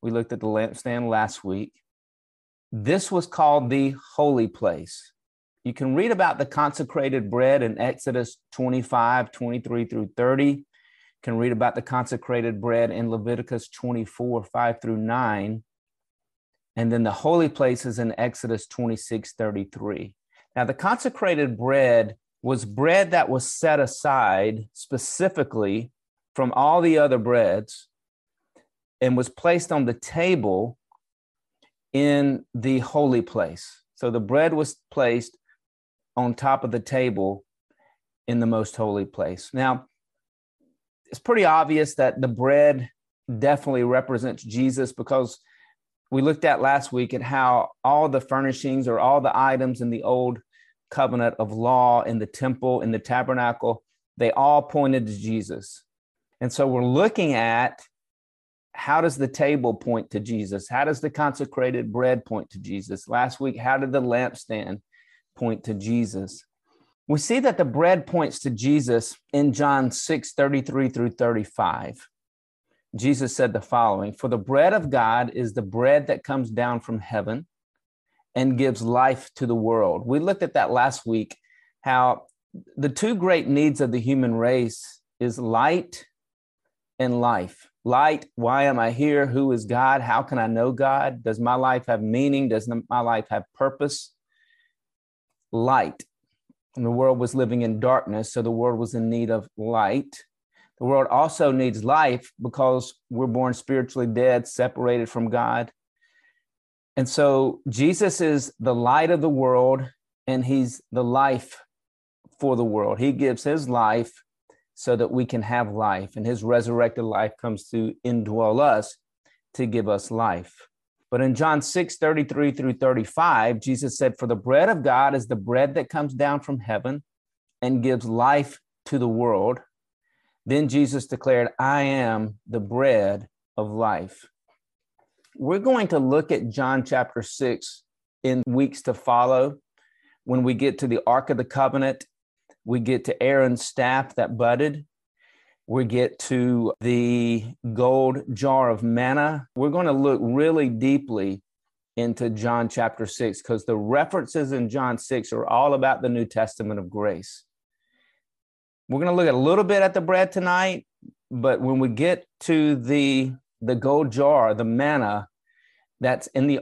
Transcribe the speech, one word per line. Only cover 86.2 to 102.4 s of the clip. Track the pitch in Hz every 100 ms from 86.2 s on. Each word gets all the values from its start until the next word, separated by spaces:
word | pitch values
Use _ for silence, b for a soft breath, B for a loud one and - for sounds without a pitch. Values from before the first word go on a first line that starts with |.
| _ _ _ _ _ _ _ -
and | 127 120
life. | 120 107 90 - _ _
Light, | 117 127 151 147 -
why | - 117 135
am | 139 123
I | 113
here? | 120 151 143 135
Who | 127 135
is | 120 104
God? | 120 131 135
How | 120 117
can | 135 127
I | 113
know | 113 123
God? | 123 135 139 139 123
Does | 113 110
my | 120
life | 127 131 127 123
have | 110
meaning? | 110 117 143 139 131
Does | 127 113 117 -
my | 120
life | 117 113 -
have | 104 -
purpose? | - 135 131 143 - - _ _ _ _ _ _ _ _ _ _ _ _ _ _
Light. | 117 123 131 82 - - _ _ _ _ _ _
And | -
the | 117
world | 120 131 123
was | 120 131
living | 120 120
in | 117 107
darkness, | 127 131 - 104 113
so | 123
the | 113
world | 117 123 113
was | 113
in | 120 113
need | 117 113
of | 113 - -
light. | 110 113 101 127 143 - - _ _ b b b
The | 123
world | 135 131
also | 131 156 - 147
needs | 131 127 107
life | 110 156 147 123 - -